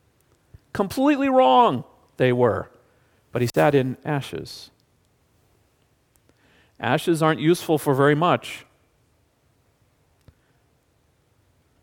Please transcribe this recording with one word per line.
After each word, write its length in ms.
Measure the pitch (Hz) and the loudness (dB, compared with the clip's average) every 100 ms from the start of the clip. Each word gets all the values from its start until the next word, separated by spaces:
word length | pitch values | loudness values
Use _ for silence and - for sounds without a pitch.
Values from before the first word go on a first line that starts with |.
| _ _ _ _ _ - _ | _ _ _ _ _ -20 _
Completely 560 | - 196 - 277 285 277 | -6 -6 0 0 0 0
wrong 560 | 262 262 254 226 127 - _ _ - | 2 4 4 4 0 -6 _ _ -2
they 160 | 127 | 0
were, 360 | 123 123 95 - _ _ _ _ _ _ | 2 0 0 -8 _ _ _ _ _ _
but 100 | 120 | -4
he 60 | 120 156 | -2 0
sat 180 | 156 | 2
in 220 | 139 131 - | 2 0 -6
ashes. 680 | - 143 - - - - - _ _ _ _ _ _ _ _ _ _ _ _ _ _ _ _ _ _ _ _ - | -8 -8 -8 -12 -14 -18 -20 _ _ _ _ _ _ _ _ _ _ _ _ _ _ _ _ _ _ _ _ -8
Ashes 440 | 110 151 - 165 | -4 -2 0 0
aren't 180 | 160 156 | 0 2
useful 380 | 151 175 - 156 | 0 0 0 -2
for 160 | 151 | 0
very 220 | 131 139 147 | 2 2 2
much. 500 | 175 127 - - - _ _ _ _ _ _ _ _ _ _ _ _ _ _ _ _ _ _ _ _ _ _ _ _ _ _ _ _ _ _ _ | 2 0 -4 -18 -20 _ _ _ _ _ _ _ _ _ _ _ _ _ _ _ _ _ _ _ _ _ _ _ _ _ _ _ _ _ _ _